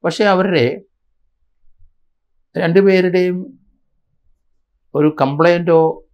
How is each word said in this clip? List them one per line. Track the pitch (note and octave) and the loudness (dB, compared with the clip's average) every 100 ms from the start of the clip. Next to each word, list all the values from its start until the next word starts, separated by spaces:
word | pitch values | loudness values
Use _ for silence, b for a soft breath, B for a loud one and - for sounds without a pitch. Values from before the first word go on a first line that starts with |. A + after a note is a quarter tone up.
പക്ഷേ | F#3 E3 G#3 | -6 -2 0
അവരുടെ | F#3 F#3+ E3+ A#2+ E3 - _ _ _ _ _ _ _ - _ - _ _ _ _ _ _ - | 0 0 0 0 -4 -14 _ _ _ _ _ _ _ -20 _ -20 _ _ _ _ _ _ -6
രണ്ടുപേരുടെയും | F3 E3+ G3 F#3+ F3+ F3+ F3+ F3+ F#3 - _ _ _ _ _ _ _ _ _ _ _ _ _ C#3 | 0 2 2 2 0 -2 -2 -4 -10 -18 _ _ _ _ _ _ _ _ _ _ _ _ _ -2
ഒരു | D3+ D3+ | -2 0
കംപ്ലയിൻറ്റോ | C3+ D3 E3 F3 E3+ E3 D#3+ - - | -4 0 0 0 2 2 2 -4 -16